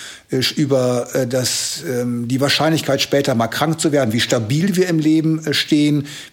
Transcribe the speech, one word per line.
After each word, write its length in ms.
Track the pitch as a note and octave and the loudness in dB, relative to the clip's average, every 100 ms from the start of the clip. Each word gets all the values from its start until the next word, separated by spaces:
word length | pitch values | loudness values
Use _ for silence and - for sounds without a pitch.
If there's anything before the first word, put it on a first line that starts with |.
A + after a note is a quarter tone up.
| - - _ | -16 -18 _
äh, 100 | C3 B2 - | -2 -2 -2
über, 600 | C#3 C3+ B2+ B2 A#2+ C3+ | 2 2 2 0 -2 -2
äh, 120 | B2 | 0
das, 560 | C3 A#2+ - - - E3 | -2 -2 -4 -6 -8 -6
ähm, 400 | B2 B2 A#2+ A#2 | -4 -2 -4 -2
die 140 | B2+ | 0
Wahrscheinlichkeit, 580 | C#3 - D3+ D#3+ D3+ C3+ | 0 2 2 0 0 -2
später 360 | - C#3+ C#3 A2+ | 2 0 2 0
mal 120 | A2+ | 0
krank 320 | - D3+ D#3+ | 0 -2 0
zu 120 | E3 | 0
werden, 200 | C#3+ A#2+ | 2 2
wie 80 | A2+ | 0
stabil 560 | - B2+ G#2+ D3 G3 F3+ | 0 0 0 0 2 2
wir 120 | F3+ | 2
im 100 | D#3+ | 2
Leben, 480 | D3+ D#3+ D#3 D#3 D#3 | 2 2 2 -2 -2
äh, 80 | |
stehen, 540 | C#3 - D3+ D3 D3 C#3 - - | -4 2 2 4 2 -2 -12 -8